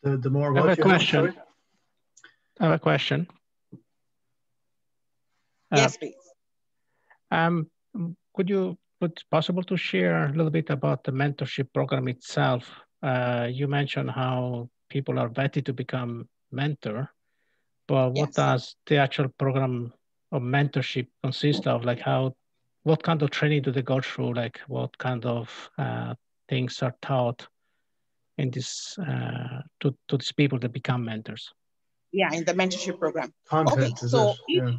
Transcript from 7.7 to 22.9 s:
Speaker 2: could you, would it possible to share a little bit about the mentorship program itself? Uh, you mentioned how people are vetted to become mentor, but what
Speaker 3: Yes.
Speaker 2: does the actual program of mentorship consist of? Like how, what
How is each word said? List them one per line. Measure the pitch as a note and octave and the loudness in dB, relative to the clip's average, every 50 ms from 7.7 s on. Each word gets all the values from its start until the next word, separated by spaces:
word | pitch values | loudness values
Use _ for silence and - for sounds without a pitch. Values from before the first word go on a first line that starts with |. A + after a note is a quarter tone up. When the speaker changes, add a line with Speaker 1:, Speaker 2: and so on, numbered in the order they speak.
| _ _ _ _ _ A3 E3+ E3+ E3+ _ _ _ _ | _ _ _ _ _ -6 -6 -6 -6 _ _ _ _
Speaker 2:
could | - F#3+ F3+ | -2 -2 0
you, | G3+ G3 F#3 F#3 F3 - _ _ _ _ | 2 0 0 -2 -4 -8 _ _ _ _
would | - E3+ E3 | -4 -4 -4
it | - - _ | -6 -10 _
possible | - D#3+ D#3+ - F3+ F3+ F3+ | 0 0 0 2 -2 -4 -2
to | - F#3+ E3 | -2 -2 -4
share | - - - F#3+ F3+ F3+ E3+ E3 D#3 C#3+ | -2 -2 0 2 2 2 2 2 2 0
a | |
little | C#3 D#3+ E3 D#3 | 0 0 0 2
bit | D3+ E3 D#3 - | 2 -2 -2 0
about | D3 C3+ B2+ D3 C#3+ C3+ _ | -4 -2 0 -2 -2 -2 _
the | - | -4
mentorship | C3 C3 C#3 D3 C#3 - C#3+ B2+ - - C3+ - _ | -2 0 -2 -2 -2 -4 -6 -8 -4 -6 -6 -2 _
program | C3+ C3+ C3 C#3+ C3+ B2+ B2+ | -2 0 0 0 -2 -2 -2
itself? | B2 - - - - - C#3+ C3+ B2+ A#2+ - - - - - _ _ _ | -4 -6 -10 -6 -2 0 2 2 2 0 -4 -8 -20 -20 -20 _ _ _
Uh, | - C#3+ B2+ B2+ B2 B2 B2 A#2+ A#2+ A#2+ | -4 -2 0 0 0 0 0 0 -2 -2
you | B2 C3 C#3+ C#3 | -2 -2 -2 0
mentioned | C#3 C#3+ D3 C3+ - - C3+ C3 | 0 0 -2 -2 -2 -4 -4 -4
how | A#2 B2+ C3 B2+ B2+ B2+ B2+ B2 B2 A#2+ A#2+ A#2+ _ _ _ _ | -2 -2 -2 -2 0 -2 -2 -2 -4 -6 -8 -10 _ _ _ _
people | - C#3 C#3 - C3 B2+ | -6 -4 -2 -2 0 0
are | B2 A#2 | 0 -2
vetted | A2+ C3+ C3+ D3 - D3+ C3+ | 0 -2 -2 0 0 -2 -2
to | - C3 | -2 -4
become | B2 A#2+ - - C3 B2 A#2+ A#2 A#2 A#2 - _ _ _ _ | -6 -6 -6 -4 -6 -4 -4 -6 -8 -10 -14 _ _ _ _
mentor, | - B2 C#3 D3 D3+ - - A2 G#2 A2+ C#3+ - _ _ _ _ _ _ _ _ _ _ _ _ _ _ _ - | -6 -4 -2 -2 -4 -4 -6 -6 -4 -4 -6 -8 _ _ _ _ _ _ _ _ _ _ _ _ _ _ _ 0
but | C#3+ C3+ C3 B2+ B2 | 2 2 2 2 2
what | C3+ D3 D3 | 0 -2 0
Speaker 3:
Yes. | - | 0
Speaker 2:
does | - C#3+ C#3 C3 B2+ - - - _ _ | 2 2 4 2 2 0 -6 -18 _ _
the | - D#3 C#3+ | 2 4 4
actual | C#3 C3 - - D3 C3 | 4 4 2 0 -2 -2
program | - _ C#3 C3+ B2+ C3+ C3+ C3 B2+ A#2+ A#2+ A#2+ - _ _ _ _ _ _ _ | -2 _ 0 0 2 2 0 0 0 -4 -6 -8 -12 _ _ _ _ _ _ _
of | - C#3+ A#2+ | -4 -4 -2
mentorship | B2 C3 C#3+ D3 C#3+ - C#3+ B2+ - - C3 B2 - _ _ - | 0 2 2 2 2 0 -2 -2 -2 -4 -6 -6 -6 _ _ -6
consist | C3 B2+ - - D3 C#3+ - - - | -6 -4 0 2 2 2 2 2 0
of? | B2 A#2 A#2 | 0 0 0
Like | B2 A#2+ A#2+ | -2 -2 -2
how, | - C#3 C#3 C3 C3 C3 B2+ _ _ _ _ _ _ _ _ _ _ | 0 0 0 2 2 0 -4 _ _ _ _ _ _ _ _ _ _
what | D3+ | 2